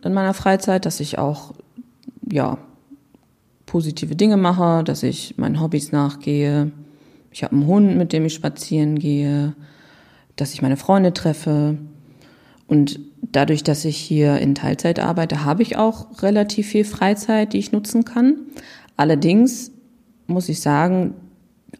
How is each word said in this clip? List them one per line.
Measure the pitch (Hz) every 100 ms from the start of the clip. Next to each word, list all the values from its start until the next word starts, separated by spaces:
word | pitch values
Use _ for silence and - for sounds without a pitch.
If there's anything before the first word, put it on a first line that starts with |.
in | 180
meiner | 190 190
Freizeit, | 190 196 190 196 185 175
dass | -
ich | 147 -
auch, | 143 147 - - - - - _ - - -
ja, | 147 123 - - _ _ - _ _ _ _ _ _ -
positive | 175 156 160 156 156
Dinge | 214 202
mache, | 180 180 170 165
dass | 160 147
ich | 175 151 - -
meinen | - 151
Hobbys | 160 156 147
nachgehe. | 147 143 143 147 147 143 147 147 - - - _ _ _
Ich | -
habe | - 143
einen | 147
Hund, | 202 202 180
mit | 170
dem | 180
ich | 156 -
spazieren | 147 - - 156 151 151
gehe, | 147 143 143 143 147 143 147 - - - _ _ _ -
dass | 139
ich | -
meine | 131 139
Freunde | - 196 185
treffe. | 180 160 151 160 151 147 151 - - - - - _ _ _ -
Und | 147 139 - - -
dadurch, | - 139 147 151
dass | 151 147
ich | 160 151
hier | - 151 147 143
in | 139
Teilzeit | 143 143 - 170 -
arbeite, | - 170 160 151
habe | 147 180
ich | - -
auch | 220 220 - -
relativ | 196 208 208 - 208
viel | 208 208
Freizeit, | - 190 208 - 220 214
die | 202
ich | 202
nutzen | 214 - 233 233
kann. | 240 254 320 - - - - - -
Allerdings | 151 147 151 208 247 - - - _ _ _ _ -
muss | 180 175
ich | 160
sagen, | 151 147 175 185 180 - - _ _ _ _